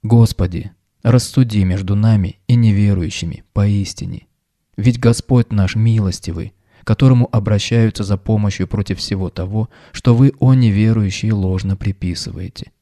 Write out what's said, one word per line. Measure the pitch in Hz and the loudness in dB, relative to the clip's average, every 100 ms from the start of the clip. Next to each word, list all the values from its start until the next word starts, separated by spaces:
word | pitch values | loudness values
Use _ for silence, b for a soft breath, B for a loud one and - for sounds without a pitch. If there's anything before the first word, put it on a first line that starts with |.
Господи, | 110 117 113 - 87 85 101 _ _ _ | 2 4 4 2 -4 -4 -10 _ _ _
рассуди | 117 123 - - 120 107 | 2 2 2 0 0 2
между | 92 95 95 101 | 0 0 -2 0
нами | 110 107 95 - - | 2 2 0 -6 0
и | 120 | 2
неверующими | 113 101 101 95 85 - 82 - _ | 4 4 2 0 -2 -6 -10 -10 _
поистине. | - 101 104 95 - 90 - _ _ _ _ _ - | -2 0 0 -4 -8 -12 -12 _ _ _ _ _ -2
Ведь | 107 120 | 0 2
Господь | - 117 - 127 - | 2 0 0 0 2
наш | 107 92 110 | 0 0 2
милостивый, | 113 113 98 - - 85 98 _ b b | 2 2 0 -4 -8 -10 -10 _ b b
к | - | -4
которому | 110 131 123 120 | 0 2 2 2
обращаются | 113 101 104 - 117 113 - | 0 0 -2 0 0 0 -2
за | 98 98 | -4 -4
помощью | - 110 104 - 90 | -2 0 -2 -4 -4
против | 101 98 92 | -4 -4 -6
всего | - 95 92 | -6 -6 -6
того, | - 92 107 117 B B | -8 -6 -6 -6 B B
что | - - | -2 2
вы, | 117 135 - | 4 4 4
о | 127 | 2
неверующие, | 131 117 101 110 110 98 - 110 | 4 4 2 2 2 -2 -2 -2
ложно | 104 92 92 98 95 | -2 -2 -2 -4 -4
приписываете | 101 95 90 87 - 87 92 - - _ | -4 -6 -6 -6 -10 -12 -14 -14 -20 _